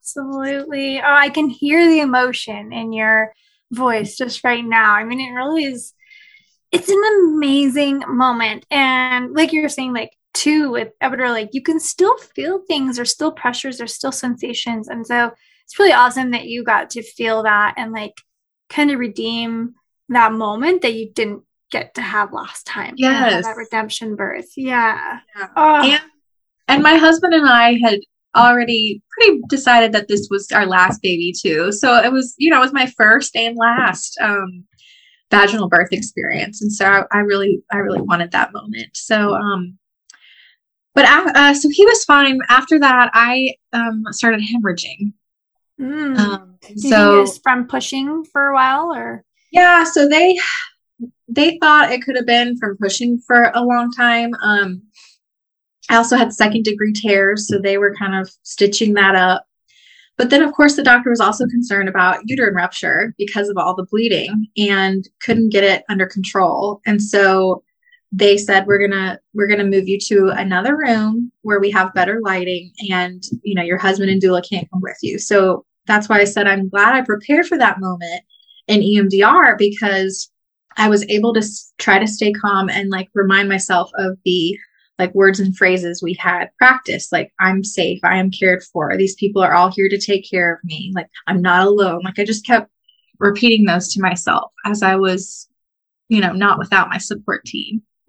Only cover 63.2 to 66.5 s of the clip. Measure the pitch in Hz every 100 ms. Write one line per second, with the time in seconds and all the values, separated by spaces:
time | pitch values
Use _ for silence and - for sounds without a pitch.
63.2 | 202 208 202 196 165 180 185 214 226 180
64.2 | - 214 214 - 208 196 190 190 190 _
65.2 | - 226 226 208 196 185 - 196 185 202
66.2 | 190 196 180